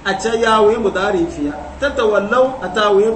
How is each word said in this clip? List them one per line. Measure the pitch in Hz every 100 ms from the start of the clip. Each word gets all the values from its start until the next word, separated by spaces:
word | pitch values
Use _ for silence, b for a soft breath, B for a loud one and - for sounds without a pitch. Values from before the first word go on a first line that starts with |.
a | 196 190
ce | 226 226
ya | 226 220
wi | 208 233
mudari | 202 180 202 190 165
fiya. | 151 143 - - -
Tatawallaw | 277 262 220 208 202 247 262 262
a | 185
ta | 220 208
wi | 196 220